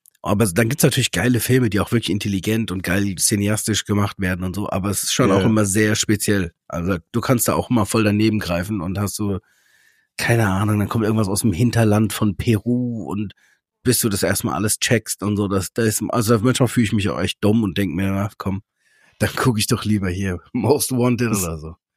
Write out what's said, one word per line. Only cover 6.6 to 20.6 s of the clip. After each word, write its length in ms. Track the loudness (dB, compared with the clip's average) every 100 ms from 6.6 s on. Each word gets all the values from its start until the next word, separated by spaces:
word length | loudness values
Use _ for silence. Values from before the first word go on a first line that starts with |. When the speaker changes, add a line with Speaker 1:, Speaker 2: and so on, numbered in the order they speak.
| -10
Speaker 1:
Also 300 | -6 -2 -4 -4
du 100 | -4
kannst 260 | 0 0 0
da 60 |
auch 160 | -2 0
immer 160 | 0 2
voll 180 | 2
daneben 360 | 2 2 2 0
greifen 420 | -2 -4 -2 -4
und 160 | -4 -4
hast 180 | -4 -4
so, 240 | -4 -4 -8 _ _ _ _ _ _ -6
keine 300 | 0 2 2
Ahnung, 320 | 0 0 0
dann 80 | 0
kommt 140 | 0
irgendwas 240 | 0 0 0
aus 140 | 0
dem 120 | 0
Hinterland 600 | 2 0 2 2 4 2
von 220 | 0 -2 -2
Peru 640 | 0 0 0 -2 -2 -6
und 300 | -6 -6 -6 -10 _ _ _ _
bis 160 | 0 2
du 100 | 0
das 140 | 0
erstmal 320 | -2 -2 -2 -2
alles 240 | -2 0
checkst 420 | 0 0 -2 -6
und 160 | -2 0
so, 100 | 0
das, 240 | -2 -4
das 120 | 0 0
ist, 180 | 0 -2
also 300 | 0 2 4
manchmal 300 | 4 2 2
fühle 160 | 2 2
ich 80 |
mich 160 | 2 0
auch 100 | -2
echt 180 | -4 0
dumm 180 | 2 4
und 160 | 2 0
denk 160 | -2
mir, 160 | 0 -2
na, 200 | 0 -4 -4
komm, 220 | -6 -6 -8 _ _ _ _ -4
dann 100 | -2 0
guck 240 | 0 0
ich 80 | 0
doch 180 | -2 0
lieber 240 | 0 0
hier 300 | -2 -4 -6 -6
Most 380 | -2